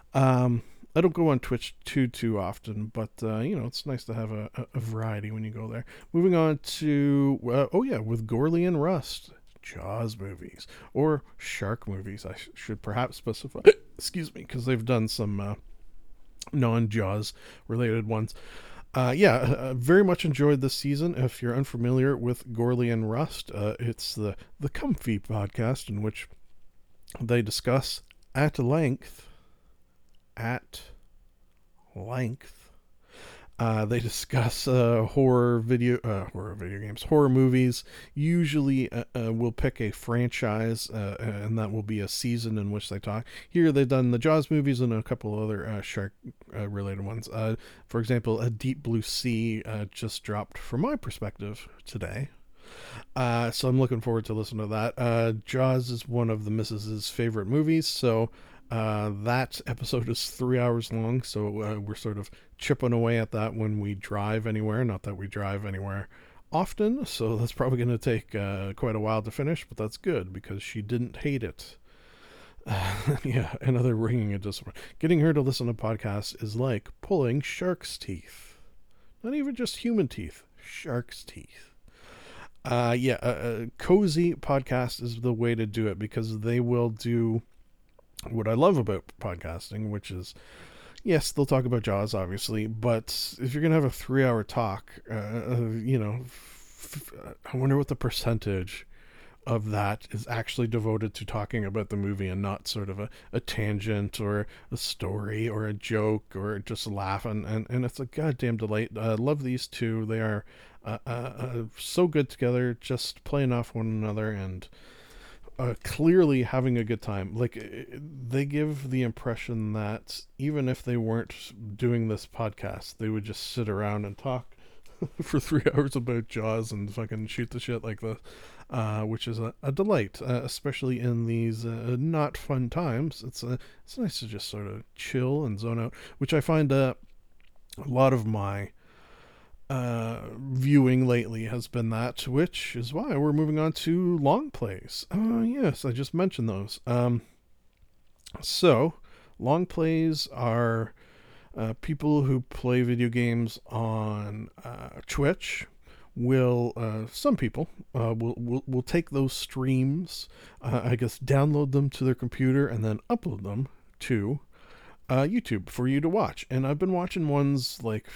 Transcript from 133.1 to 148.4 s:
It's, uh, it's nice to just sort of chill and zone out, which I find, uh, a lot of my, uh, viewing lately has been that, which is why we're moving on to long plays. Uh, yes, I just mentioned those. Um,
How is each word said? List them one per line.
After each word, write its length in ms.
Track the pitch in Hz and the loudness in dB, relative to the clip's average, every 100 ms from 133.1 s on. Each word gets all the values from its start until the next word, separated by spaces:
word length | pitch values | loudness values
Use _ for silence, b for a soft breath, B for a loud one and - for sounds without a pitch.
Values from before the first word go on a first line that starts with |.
| - | -4
It's, 200 | 131 - | -12 -8
uh, 140 | 120 127 B B | -6 -6 B B
it's 140 | - - | -14 -4
nice 200 | 214 - | -4 -4
to 80 | 113 | -8
just 200 | 104 - | -8 -8
sort 180 | 104 101 | -8 -8
of 180 | 104 - - | -8 -12 -12
chill 500 | - 131 127 147 139 | -4 0 0 0 0
and 140 | 101 | -2
zone 200 | 117 117 | -2 -2
out, 140 | 113 B B B | -2 B B B
which 160 | 139 | 2
I 80 | 156 | 2
find, 300 | - 160 147 | 4 4 6
uh, 240 | 139 131 - - - - - - - - - | 4 2 0 -12 -20 -20 -20 -20 -20 -18 -10
a 100 | 139 | -2
lot 260 | 123 135 | 6 6
of 120 | 131 110 | 6 2
my, 460 | 107 98 101 101 - B B B B B B B - - | 0 0 -2 -6 -12 B B B B B B B -20 -6
uh, 500 | 135 123 117 113 113 107 113 | -4 -2 -2 -4 -6 -10 -10
viewing 720 | 135 131 135 147 127 127 127 | -4 0 8 8 10 6 6
lately 380 | 120 113 113 110 | 4 2 -4 -4
has 220 | 120 - | -4 -4
been 200 | 123 113 | -2 0
that, 360 | 110 120 - 131 | 0 -2 -4 0
which 480 | 131 180 - - 120 | 2 2 -2 -8 -6
is 180 | 120 | -6
why 220 | 151 277 147 | -4 -2 2
we're 160 | 151 | 4
moving 260 | 147 156 151 | 4 2 2
on 140 | 160 | 0
to 460 | - - 175 180 170 | 0 0 2 4 4
long 340 | 139 202 294 | 4 4 0
plays. 540 | - 107 95 120 - - | -6 -6 -6 -10 -12 -4
Uh, 300 | 190 220 233 | 0 2 2
yes, 460 | 226 277 202 - 135 | 2 2 0 0 -2
I 80 | |
just 200 | 120 139 | -2 -2
mentioned 360 | 165 185 - 113 | 0 0 0 -2
those. 320 | 95 101 - - | -2 -6 -8 0
Um, 360 | 120 123 120 b b _ _ _ _ - _ _ _ - - | 2 2 0 b b _ _ _ _ -20 _ _ _ -18 -10